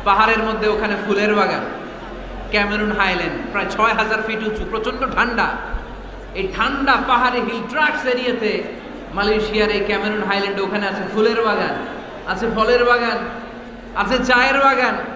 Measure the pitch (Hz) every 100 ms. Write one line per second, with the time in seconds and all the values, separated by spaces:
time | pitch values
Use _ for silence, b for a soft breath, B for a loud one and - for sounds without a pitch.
0 | 202 202 220 220 220 202 214 208 214 196
1 | 202 202 214 208 180 160 - - - -
2 | - - - - - 208 208 208 214 208
3 | 196 180 165 - - 202 185 - 220 220
4 | 214 214 214 220 214 214 185 220 226 254
5 | 302 185 240 226 170 - - - - -
6 | - - - 185 190 190 240 277 277 247
7 | - 240 247 247 - 226 226 269 302 -
8 | 254 247 254 226 214 180 - - - -
9 | - - 208 214 208 214 214 208 196 202
10 | 214 214 190 196 202 196 196 208 196 196
11 | 185 214 220 233 226 196 165 - - -
12 | - - - 190 226 220 220 240 240 240
13 | 233 214 - - - - - - - -
14 | 202 254 - 247 262 277 277 254 240 214
15 | -